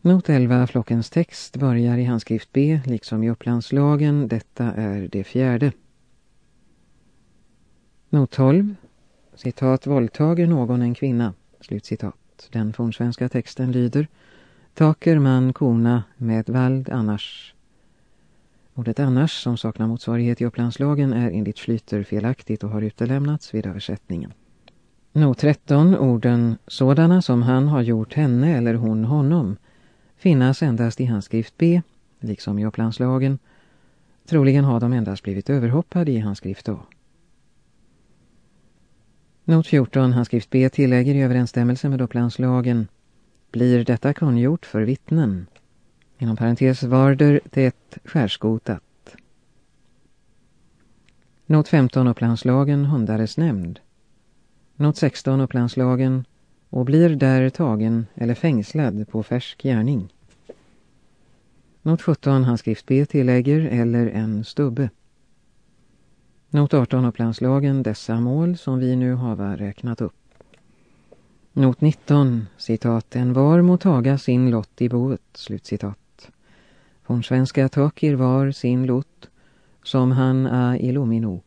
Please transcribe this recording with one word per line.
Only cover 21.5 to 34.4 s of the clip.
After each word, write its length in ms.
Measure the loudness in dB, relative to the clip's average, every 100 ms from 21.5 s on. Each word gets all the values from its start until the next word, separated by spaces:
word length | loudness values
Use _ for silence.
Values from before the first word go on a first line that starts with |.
| -6
Schlyter 460 | -4 -6 _ -6
felaktigt 600 | -4 -4 -4 -6 -6 -8
och 60 | -6
har 120 | -4
utelämnats 720 | -6 -4 -4 -2 -2 -4 -6
vid 120 | -6 -6
översättningen. 680 | -10 -10 -12 _ -10 -10 -16 _ _ _ _ _ _ _
Not 260 | 2 2 2
tretton, 600 | 0 0 0 4 4 4
orden 600 | 2 2 2 2 0 -2 -10
"sådana 540 | -2 2 4 4 4
som 200 | 2 0
han 260 | 2 2 2
har 140 | 0
gjort 320 | 0 -2 -2
henne 440 | -2 0 2 2 0
eller 160 | 0
hon 320 | 0 0 -2 0
honom" 520 | 0 2 0 -2 -6 _ _ _ _ _ _
finnas 440 | 2 4 4 2
endast 380 | 0 0 -2 -2
i 40 | -2
handskrift 480 | -2 -4 -6 -6 _
B, 240 | 2 2 -2 _ _ _
liksom 400 | -10 -8 -6 -4
i 60 | -4
Upplandslagen. 760 | -4 -4 -2 -2 0 -2 -4 _ _ _ _ _ _ _ _ -2
Troligen 400 | 2